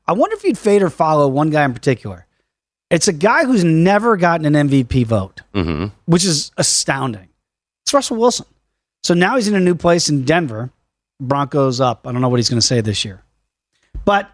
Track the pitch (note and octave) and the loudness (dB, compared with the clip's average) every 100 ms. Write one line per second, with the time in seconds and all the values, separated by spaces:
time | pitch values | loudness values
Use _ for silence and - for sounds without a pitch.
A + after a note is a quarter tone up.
0 | - F#3 F#4+ A4 G4 A3+ G#3 G3+ F3+ - | -4 0 0 -2 -4 -2 2 2 2 0
1 | D#3+ D3+ C#3+ C3+ D#3 D3+ C#3 A#2 C#3+ A#2+ | 0 2 2 2 0 0 0 -2 -2 -2
2 | G#2 F2+ - _ _ _ _ _ - E3+ | -6 -16 -20 _ _ _ _ _ -2 0
3 | G3+ D3+ G3+ C#4+ C4+ A#3+ E3+ D#3+ F3 G#3 | 0 0 2 2 2 2 2 4 4 2
4 | A#3 G3+ F3 E3 D3+ D3+ C#3+ C#3 A#2+ C3 | 2 2 2 0 2 2 2 2 0 -2
5 | A2+ A2 F#2+ - - G2+ E2+ D2+ G#2 - | 0 -2 -4 -12 -8 -4 -2 -2 -6 -8
6 | - E3 F#3 D3 - - C3+ - - C3+ | 0 0 2 -4 -6 -4 -2 -2 -2 -4
7 | C3+ G2+ F2+ _ _ _ _ _ - C#4 | -4 -8 -16 _ _ _ _ _ -2 -2
8 | - A3+ A#3+ - - _ _ _ _ _ | -2 0 0 0 -10 _ _ _ _ _
9 | - F3 F#3 C4 G3+ G3+ F3+ F3 F3 E3+ | -2 2 2 2 0 2 2 2 2 2
10 | E3 C#3+ C3 E3 D3+ A2 B2 _ _ _ | 0 -2 0 0 -2 -8 -10 _ _ _
11 | _ - B2+ C#3 C#3 D3 C3+ B2 C3 A2+ | _ -12 -4 -2 0 0 0 0 -2 -2
12 | B2+ B2 B2+ B2 A2+ A#2 G#2 A#2+ G#2+ G2 | -6 -2 0 0 0 0 0 0 -2 -4
13 | G#2 F#2+ _ _ _ _ _ _ _ - | -6 -12 _ _ _ _ _ _ _ -6
14 | - G3+ G3 | 0 0 -2